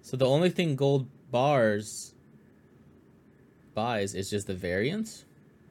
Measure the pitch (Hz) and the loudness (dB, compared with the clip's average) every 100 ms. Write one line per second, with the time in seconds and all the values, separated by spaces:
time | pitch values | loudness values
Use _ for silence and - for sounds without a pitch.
0 | - 127 127 143 180 180 170 131 139 139 | -8 0 2 4 2 2 -2 2 2 2
1 | 131 - - 120 139 143 110 104 110 - | -2 -14 -4 0 2 4 4 2 -4 -12
2 | - - - - - - _ - - - | -16 -20 -20 -20 -20 -20 _ -20 -20 -20
3 | - - - _ - _ - - 117 113 | -20 -20 -20 _ -20 _ -8 -4 -2 0
4 | 98 95 98 101 101 92 90 90 117 208 | -2 -4 -4 -4 -4 -6 -2 0 0 -2
5 | 220 - - - - _ - | -8 -12 -20 -20 -20 _ -20